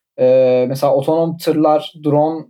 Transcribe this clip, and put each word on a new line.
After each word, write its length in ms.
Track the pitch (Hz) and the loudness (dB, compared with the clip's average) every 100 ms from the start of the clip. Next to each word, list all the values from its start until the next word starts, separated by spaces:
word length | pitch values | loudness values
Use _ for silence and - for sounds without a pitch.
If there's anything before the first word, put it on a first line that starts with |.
| _ - | _ -2
E, 460 | 127 131 127 127 127 | 2 4 2 2 -2
mesela 260 | 139 143 | -2 0
otonom 420 | 135 147 160 165 165 | 0 0 -2 -2 -4
tırlar, 560 | 165 151 156 151 - 160 | -4 0 2 0 -4 -8
drone 400 | 151 147 156 160 | -2 0 0 -4